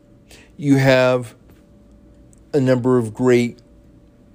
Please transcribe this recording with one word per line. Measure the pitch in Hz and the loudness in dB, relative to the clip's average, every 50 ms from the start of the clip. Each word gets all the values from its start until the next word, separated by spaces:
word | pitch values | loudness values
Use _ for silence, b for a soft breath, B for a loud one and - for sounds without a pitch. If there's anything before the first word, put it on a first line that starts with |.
| _ _ _ _ b b b b b b _ | _ _ _ _ b b b b b b _
you | - 143 143 139 | -6 -2 0 0
have | 135 135 135 131 127 127 127 127 127 123 117 - _ _ - - _ _ _ _ _ _ _ - - - - - - - - - - _ _ | 2 2 2 2 2 2 2 0 -2 -4 -10 -18 _ _ -20 -20 _ _ _ _ _ _ _ -20 -20 -20 -20 -20 -20 -20 -20 -20 -20 _ _
a | - 147 | -4 -2
number | 131 131 131 123 117 127 127 127 | 0 0 0 0 0 0 0 0
of | 113 110 104 | -2 -4 -6
great | - 127 127 123 120 120 120 - - _ _ - - - _ - - _ _ _ _ _ _ | -4 0 0 0 0 0 -4 -8 -14 _ _ -20 -20 -20 _ -20 -20 _ _ _ _ _ _